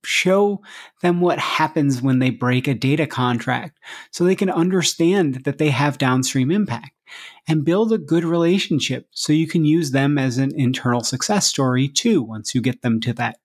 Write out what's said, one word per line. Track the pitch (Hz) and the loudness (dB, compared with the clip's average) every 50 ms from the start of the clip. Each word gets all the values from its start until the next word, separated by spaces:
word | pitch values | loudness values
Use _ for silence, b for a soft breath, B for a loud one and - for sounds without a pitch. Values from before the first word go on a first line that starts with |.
| - - | -6 -2
Show | - - - 180 190 196 208 208 202 196 B B B B B B B B | -2 0 2 2 4 4 4 2 0 -4 B B B B B B B B
them | - 180 175 175 | 0 0 2 2
what | 175 175 151 147 | 2 2 2 0
happens | - - - - 156 156 - 165 147 143 135 120 | -2 -4 0 0 0 0 0 0 0 0 0 0
when | 123 135 131 127 | 0 2 2 4
they | 131 127 | 2 0
break | 113 - 127 123 123 127 127 147 | 0 0 -2 0 0 0 0 -2
a | 135 | -4
data | 101 - 131 143 151 156 131 | 0 0 0 0 0 0 -2
contract | - - 127 123 120 120 - - 123 123 113 151 _ _ B B B B B B | -2 -2 0 0 0 -2 -2 -2 -4 -4 -4 -10 _ _ B B B B B B
so | - - 175 | -4 0 2
they | 175 190 | 2 2
can | 180 202 185 | 2 0 -2
understand | 170 165 170 180 185 185 160 - - - 165 170 190 202 175 147 131 131 131 | 0 0 0 2 2 0 0 -2 -2 0 2 2 4 2 2 0 -2 -2 -4
that | 147 135 - | -6 -2 0
they | 156 151 | 0 0
have | 135 120 147 147 139 - | 2 2 0 0 0 0
downstream | 139 127 127 127 131 - - 135 127 135 | 0 0 2 2 0 0 0 0 0 2
impact, | 170 214 208 - 120 117 - - _ _ _ B B B B B B B B - | 2 0 0 -2 -4 -10 -10 -16 _ _ _ B B B B B B B B -2
and | 160 156 143 | -2 0 2
build | 151 170 196 226 220 | 2 2 2 2 2
a | 226 208 | 0 -2
good | 160 135 160 170 165 | 0 0 0 0 2
relationship | 165 170 170 170 165 180 196 190 - 175 139 - - 131 123 - _ _ | 2 0 2 2 2 2 2 0 0 -2 -2 -2 -2 -6 -6 -8 _ _
so | - - - 151 | -10 0 0 2
you | 156 165 156 | 2 2 0
can | - 175 156 | 0 2 2
use | 151 151 170 165 143 | 4 4 2 2 0
them | 127 135 139 139 147 143 | 0 0 2 2 0 0
as | 135 135 117 123 | 0 0 0 0
an | 135 139 - | -2 -2 0
internal | - 135 123 127 - - 127 120 123 120 | 0 0 0 0 0 0 0 0 0 -2
success | - - 127 - - 208 196 - - | -4 -6 -4 -2 0 0 0 0 -2
story | - - 139 127 123 127 135 139 | -2 0 0 0 2 2 0 0
too | 139 - - 233 220 170 | -2 -2 0 2 2 2
once | 120 107 110 110 110 - - | 0 -2 -8 -10 -10 -4 -2
you | 127 | -2
get | 110 127 120 - - | 0 0 -4 -2 -2
them | 123 113 113 | 0 0 0
to | 113 123 117 | 0 -4 -4
that | - 117 110 - _ _ | -2 -4 -6 -6 _ _